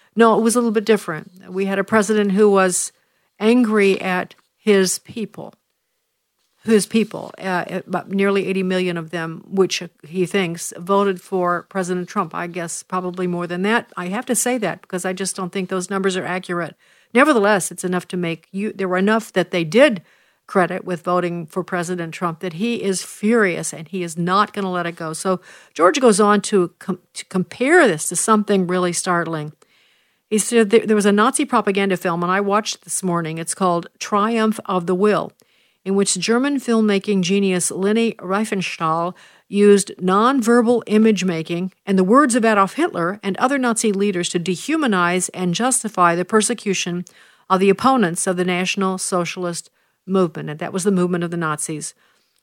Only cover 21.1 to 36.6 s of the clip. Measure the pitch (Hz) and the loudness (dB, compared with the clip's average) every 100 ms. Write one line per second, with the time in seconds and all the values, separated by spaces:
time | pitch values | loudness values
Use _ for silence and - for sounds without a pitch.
21.1 | 180 175 170 160 190 175 180 170 180 165 | -2 -2 -6 -8 -8 -6 -6 -4 -6 -8
22.1 | - 175 160 185 160 233 240 196 180 - | -6 -6 -4 -8 -4 -4 -2 -2 -4 -8
23.1 | - 208 233 196 160 160 147 160 190 170 | -4 0 2 2 0 -6 -10 -10 -8 -8
24.1 | 160 170 196 208 208 190 180 170 175 160 | -4 0 2 0 -2 -4 -4 -6 -6 -8
25.1 | 160 190 180 - - _ - 359 294 254 | -4 -2 -2 -4 -20 _ 2 4 6 4
26.1 | 196 208 208 - 202 175 - - 180 _ | 6 4 4 2 0 0 -4 -10 -10 _
27.1 | - - 190 175 - 254 349 254 151 - | -16 -6 -4 -4 -2 -2 2 0 0 -6
28.1 | 175 - 214 208 196 175 185 180 170 185 | -4 0 0 2 0 0 -2 -2 -4 -2
29.1 | 175 165 160 151 - _ _ _ _ _ | -2 -2 -6 -8 -14 _ _ _ _ _
30.1 | _ _ 214 - 233 208 226 214 214 202 | _ _ -2 2 2 4 4 4 2 4
31.1 | 202 233 269 285 233 208 196 196 180 185 | 4 2 0 0 0 0 -2 -2 -2 -2
32.1 | 170 175 190 202 202 214 - 170 - 185 | -2 0 0 0 0 -2 -10 -8 -6 -2
33.1 | 170 160 165 160 - 190 170 170 _ - | -2 -4 -6 -8 -2 0 0 -4 _ -2
34.1 | 208 214 233 220 214 - 185 170 180 208 | 0 2 2 0 0 -2 -2 -2 2 2
35.1 | 180 - - _ _ _ _ 190 196 196 | 2 -2 -12 _ _ _ _ -2 0 0
36.1 | 185 190 233 277 277 | -2 0 0 0 -2